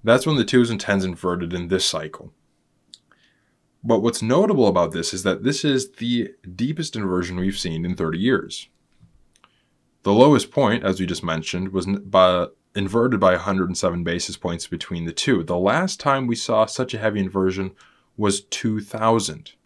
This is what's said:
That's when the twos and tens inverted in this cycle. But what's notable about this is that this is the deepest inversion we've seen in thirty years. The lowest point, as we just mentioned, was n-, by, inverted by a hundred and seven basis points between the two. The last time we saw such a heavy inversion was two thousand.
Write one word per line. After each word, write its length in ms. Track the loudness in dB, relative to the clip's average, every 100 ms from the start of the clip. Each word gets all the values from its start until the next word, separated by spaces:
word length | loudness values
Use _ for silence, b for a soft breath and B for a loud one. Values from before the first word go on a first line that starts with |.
That's 220 | 4 4 4
when 120 | 0
the 80 | 4
twos 240 | 4 4
and 100 | 0
tens 260 | 0 0 0
inverted 480 | -4 -4 -4 -4
in 140 | -6 -2
this 180 | 0 0
cycle. 480 | -4 -8 -14 -20 _ _ _ _ _ _ -20 _ _ _ _ _ _ _ _
But 160 | 0 2
what's 220 | 2 0
notable 460 | 2 2 4 4 4
about 240 | 4 0
this 220 | -2 -6
is 100 | -4
that 200 | -2 0
this 200 | -2 -2
is 300 | 0 -2 -4
the 400 | -8 -4 -2 -4 -10 -20 -6
deepest 400 | -4 -4 -8 -6
inversion 420 | -2 -2 -2 -2
we've 200 | -2 -2
seen 280 | -6 -4 -4
in 100 | -2
thirty 240 | -4 0
years. 500 | 0 0 -2 -14 -16 _ _ _ -20 _ _ _ _ b b _ _ _
The 100 | 2
lowest 380 | 6 8 6 2
point, 320 | 0 2 2
as 160 | -2 -2
we 60 | -4
just 180 | -4
mentioned, 460 | -4 -4 -4 -6 -4
was 160 | -4 -2
n-, 180 | -6 0
by, 420 | 4 6 4 -2 _ _
inverted 460 | -6 -2 0 2 4
by 140 | 4
a 40 | 2
hundred 300 | 0 0 -2
and 100 | 0
seven 260 | -2 -2
basis 340 | -4 -4 -6 -8
points 280 | -8 -8 -8
between 400 | -10 -8 -8 -6
the 60 |
two. 320 | -4 0 0
The 140 | 0 0
last 420 | 2 0 -2 -4
time 260 | -2 0 -2
we 100 | -4
saw 300 | 0 2 2
such 280 | -2 -6
a 40 | -2
heavy 200 | -2 -2
inversion 520 | -2 0 0 0 -6 -10 b b b -2
was 240 | 0 0
two 400 | _ -4 -2 -4
thousand. 720 | -6 -2 2 2 0 -10 -18 _